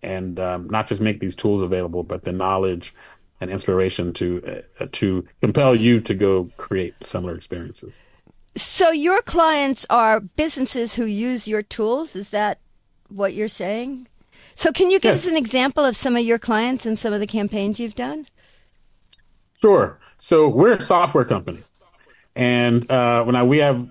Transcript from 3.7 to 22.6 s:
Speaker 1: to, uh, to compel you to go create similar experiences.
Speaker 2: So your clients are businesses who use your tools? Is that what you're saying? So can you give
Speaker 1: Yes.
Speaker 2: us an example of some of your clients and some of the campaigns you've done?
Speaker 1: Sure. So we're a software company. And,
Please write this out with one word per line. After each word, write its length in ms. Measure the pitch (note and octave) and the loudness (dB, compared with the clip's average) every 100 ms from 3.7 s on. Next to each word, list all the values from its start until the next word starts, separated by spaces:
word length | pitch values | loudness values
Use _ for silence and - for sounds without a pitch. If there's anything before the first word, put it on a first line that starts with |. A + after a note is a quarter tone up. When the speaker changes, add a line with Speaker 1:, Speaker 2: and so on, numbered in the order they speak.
| F#2 F#2+ - F2 | 0 0 -2 -6
Speaker 1:
to, 480 | E2+ F2+ F2+ - - - - | -4 -4 -4 -8 -14 -14 -14
uh, 60 | - | -12
to 340 | - G2+ F#2 - _ | -2 -2 -2 -6 _
compel 340 | A2+ G#2 C#3 B2 | -2 2 4 4
you 240 | A2+ A#2+ | 4 4
to 140 | A2 | 2
go 340 | G2 G2+ F#2+ F2 - | 0 2 2 -2 -10
create 380 | - F#2+ F2 - | -6 -4 -4 -10
similar 320 | - F2+ F2+ | -10 -8 -8
experiences. 640 | E2+ - F2 E2+ - - - _ _ _ _ _ - | -10 -12 -12 -12 -16 -20 -20 _ _ _ _ _ -10
Speaker 2:
So 340 | - - F4 | -6 2 2
your 300 | D#4+ D#4 G4 | 4 2 0
clients 640 | - E4 D#4+ D4+ C#4 C#4 - | 0 2 2 2 0 -2 0
are 300 | A#3 A3+ A3 | 2 4 2
businesses 760 | G3 - D#4 C#4 B3+ B3+ A#3 | -2 -4 -4 -2 -4 -4 -4
who 100 | - | -4
use 420 | A3+ G3+ A#3 B3+ G#3+ | -4 -2 -4 -4 -4
your 140 | G#3+ | -6
tools? 560 | G#3 - G#3+ B3+ D#4+ F#3 | -4 -4 -2 -2 -4 -10
Is 140 | G3+ | -6
that 300 | G#3 G#3 - _ _ _ _ _ | -2 -2 -4 _ _ _ _ _
what 260 | G3 G3 | -4 -4
you're 120 | F#3+ G#3+ | -2 -6
saying? 640 | - F3+ A3 B3 C4 B3 _ _ _ - | -6 -6 -6 -8 -12 -16 _ _ _ -20
So 180 | - D#4+ | -2 0
can 180 | - F4+ | 2 4
you 80 | F#4+ | 4
give 180 | A3+ - | 4 2
Speaker 1:
Yes. 100 | F4+ | 0
Speaker 2:
us 40 | |
an 60 | D#4+ | -2
example 480 | A3+ B3+ B3+ C#4+ | 0 0 0 2
of 100 | C#4 | 0
some 220 | A3 C4+ A#3+ | 0 0 0
of 80 | |
your 140 | A#3 A#3 | 2 0
clients 480 | - G#3+ A#3+ B3+ A3+ | 0 0 0 -4 -4
and 120 | A3 | -4
some 140 | A3+ | -2
of 80 | G#3 | -4
the 60 | G#3 | -4
campaigns 520 | A3+ G#3 G#3+ G3+ G#3+ | -4 -4 -4 -4 -4
you've 160 | A#3 | -8
done? 320 | G#3 B3 D4+ D4+ _ _ _ _ _ _ _ _ _ _ _ _ _ | -8 -8 -10 -14 _ _ _ _ _ _ _ _ _ _ _ _ _
Speaker 1:
Sure. 400 | G#3+ F#3 G2 - _ _ | 4 6 4 -4 _ _
So 320 | - D#3+ D3+ | 2 4 6
we're 280 | A#2 G3+ A#3 | 6 6 4
a 40 | |
software 460 | - F3+ F3 C#3+ A#2+ | 4 2 4 2 0
company. 360 | G#2+ - F2 - _ _ _ _ _ _ | -2 -6 -14 -16 _ _ _ _ _ _
And, 560 | - B2 B2 | -2 0 2